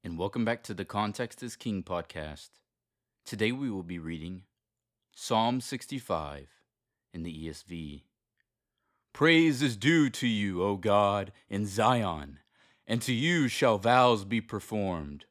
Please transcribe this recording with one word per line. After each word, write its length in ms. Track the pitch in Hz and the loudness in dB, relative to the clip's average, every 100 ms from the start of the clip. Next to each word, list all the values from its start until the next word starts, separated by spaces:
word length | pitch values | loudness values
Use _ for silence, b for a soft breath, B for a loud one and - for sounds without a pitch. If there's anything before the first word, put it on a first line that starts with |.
and 160 | 90 82 | -8 -4
welcome 280 | 95 120 | -4 -2
back 180 | 113 117 | -2 -2
to 100 | - | -6
the 120 | 95 | -10
Context 580 | 95 104 107 104 120 - | -6 -4 -4 -4 -10 -10
is 140 | 123 - | -14 -8
King 260 | 117 98 | -6 -6
podcast. 680 | 87 87 82 82 76 71 - _ _ _ _ _ _ _ | -4 -6 -6 -10 -10 -12 -18 _ _ _ _ _ _ _
Today 260 | - 107 110 | -14 -2 -2
we 180 | 131 190 | 0 -4
will 140 | 98 | -6
be 160 | 85 87 | -6 -8
reading 440 | 80 82 82 92 95 _ _ _ _ _ _ | -8 -8 -10 -12 _ _ _ _ _ _ _
Psalm 460 | - - 113 113 127 | -16 0 2 4 0
sixty-five 880 | - 135 - 135 - 85 76 71 69 _ _ _ _ _ _ | -4 -10 -8 -10 -4 -4 -4 -12 -16 _ _ _ _ _ _
in 100 | 85 | -10
the 220 | 85 78 | -10 -8
E 40 | 80 | -10
S 140 | 76 | -12
V. 420 | - 85 76 73 _ _ _ _ _ _ _ _ _ _ _ | -12 -12 -12 -14 _ _ _ _ _ _ _ _ _ _ _
"Praise 500 | - 156 165 165 127 | 2 6 6 6 4
is 140 | 139 | 0
due 340 | 107 135 165 139 | 2 4 4 4
to 140 | - | 2
you, 380 | 123 107 101 87 | 0 0 -2 0
O 140 | 98 98 | 0 0
God, 560 | 107 101 101 101 95 b b | 4 4 4 2 -4 b b
in 160 | 101 | -4
Zion, 760 | 104 98 110 123 101 78 73 69 _ b b b - | -2 2 4 4 0 -4 -10 -16 _ b b b -4
and 140 | 117 | -4
to 100 | 123 | -2
you 380 | 120 156 175 131 | 0 2 2 0
shall 280 | - 127 104 | 2 2 4
vows 460 | 113 123 123 110 | 4 6 6 4
be 160 | 98 117 | 0 -4
performed. 840 | - 107 - 107 98 85 73 71 - | -4 -10 -6 -4 -2 -4 -8 -12 -18